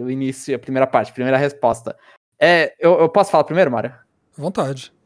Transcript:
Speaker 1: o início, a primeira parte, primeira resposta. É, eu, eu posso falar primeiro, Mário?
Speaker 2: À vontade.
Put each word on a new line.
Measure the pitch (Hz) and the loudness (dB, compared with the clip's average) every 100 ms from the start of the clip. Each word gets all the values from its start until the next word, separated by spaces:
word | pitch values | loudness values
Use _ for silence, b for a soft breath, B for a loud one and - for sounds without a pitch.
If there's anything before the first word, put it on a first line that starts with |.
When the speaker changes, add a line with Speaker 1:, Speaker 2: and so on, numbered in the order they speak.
Speaker 1:
o | 123 | -8
início, | 135 135 131 - 120 | -4 -6 -6 -6 -8
a | |
primeira | 135 131 131 | -4 -2 0
parte, | 123 107 | 0 -2
primeira | - 127 131 | -6 -2 0
resposta. | 143 143 120 117 110 - b b _ - | 0 -2 -2 -2 -8 -14 b b _ 0
É, | 156 170 143 - | 2 4 0 0
eu, | 165 170 | 2 4
eu | 160 | 4
posso | 208 196 | 2 2
falar | 160 | 2
primeiro, | 147 165 160 | 0 0 0
Mário? | 117 123 | 0 -6
Speaker 2:
À | - _ _ _ - | -12 _ _ _ -10
vontade. | 156 - 135 135 - _ | -8 -6 -6 -6 -14 _